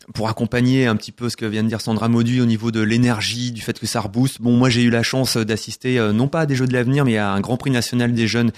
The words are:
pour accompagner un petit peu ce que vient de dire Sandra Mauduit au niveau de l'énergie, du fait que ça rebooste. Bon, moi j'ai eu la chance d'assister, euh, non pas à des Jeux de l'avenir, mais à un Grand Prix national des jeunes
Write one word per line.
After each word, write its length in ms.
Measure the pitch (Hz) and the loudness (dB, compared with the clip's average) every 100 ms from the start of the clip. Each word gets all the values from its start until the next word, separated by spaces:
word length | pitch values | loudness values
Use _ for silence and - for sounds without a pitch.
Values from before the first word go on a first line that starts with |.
| - | -12
pour 140 | - 110 | -6 -4
accompagner 580 | 110 117 120 127 131 123 | -2 -2 0 2 2 2
un 100 | 107 | 0
petit 160 | - | -4
peu 160 | - 120 | -8 -8
ce 80 | - | -6
que 80 | |
vient 180 | 110 107 | -6 -2
de 60 | 110 | -2
dire 120 | 113 | -2
Sandra 280 | 120 107 117 | -2 0 2
Mauduit 320 | 117 117 127 | 2 2 2
au 60 | 120 | 2
niveau 240 | 110 117 | 2 0
de 100 | 113 | 0
l'énergie, 720 | 107 117 123 107 95 117 123 | 2 2 2 0 -4 -4 -6
du 80 | 113 | -8
fait 180 | 120 - | -8 -6
que 80 | 110 | -4
ça 140 | 117 | -4
rebooste. 400 | 104 113 131 - | -4 0 0 0
Bon, 120 | 120 | 2
moi 180 | 120 127 | 4 4
j'ai 120 | 123 | 4
eu 80 | 120 | 2
la 120 | 117 | 2
chance 340 | 113 131 127 120 | 0 0 0 -2
d'assister, 640 | 107 107 - - 127 127 | -2 -2 -6 -8 -2 0
euh, 140 | 107 | 2
non 140 | 110 143 | 2 0
pas 140 | 165 | 0
à 60 | 151 | 0
des 80 | |
Jeux 120 | 127 127 | 0 0
de 60 | |
l'avenir, 320 | 123 123 143 | 0 2 2
mais 140 | 135 107 | 2 2
à 120 | 101 | 0
un 100 | 98 | -2
Grand 180 | 98 127 | -2 -4
Prix 120 | 139 | 0
national 420 | 120 - 123 120 | -2 0 0 0
des 140 | 117 110 | 2 0
jeunes 240 | 117 117 | 2 0